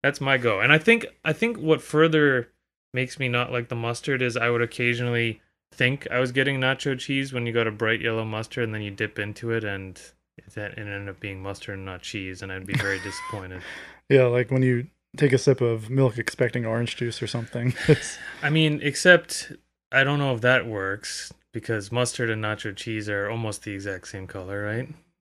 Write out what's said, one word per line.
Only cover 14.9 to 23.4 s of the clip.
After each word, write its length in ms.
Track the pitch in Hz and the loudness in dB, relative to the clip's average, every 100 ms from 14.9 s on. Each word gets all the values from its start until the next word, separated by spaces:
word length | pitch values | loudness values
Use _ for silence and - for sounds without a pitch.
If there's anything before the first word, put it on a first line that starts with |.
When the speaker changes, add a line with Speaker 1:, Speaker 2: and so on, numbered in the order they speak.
| _ _ - | _ _ 0
Speaker 2:
take 160 | 147 | 4
a 60 | 131 | 6
sip 220 | - 131 | 4 4
of 300 | 120 113 110 | 2 0 -2
milk 260 | 131 131 113 | 4 4 2
expecting 480 | - - 123 123 | -6 -2 0 0
orange 320 | 113 113 120 - | -2 -2 -2 -2
juice 240 | 120 - | -6 -4
or 60 | 110 | -4
something. 480 | 120 117 123 120 - | -4 -6 -2 -2 0
<laughs> 80 | - | 4
It's 300 | 143 - - - - | 4 4 -10 -14 -4
Speaker 1:
I 80 | 147 | 0
mean, 280 | 156 156 151 | 4 4 2
except 680 | 147 - 180 175 - - - - _ _ _ | -2 4 8 8 6 -10 -10 -16 _ _ _
I 140 | 131 | 2
don't 140 | 135 143 | 2 2
know 120 | 139 | 0
if 60 | 120 | 2
that 240 | 123 127 117 | 4 4 2
works 680 | 107 95 101 - - - - _ | -4 -4 -4 -6 -10 -10 -16 _
because 380 | 113 - 113 98 | -10 -4 -4 -2
mustard 400 | 117 123 - 117 | -2 -2 0 -2
and 120 | 110 | -2
nacho 300 | 107 107 110 | -2 -4 -6
cheese 340 | 98 - 110 104 | -8 -8 -6 -4
are 200 | 101 101 | -2 -2
almost 360 | 113 | -4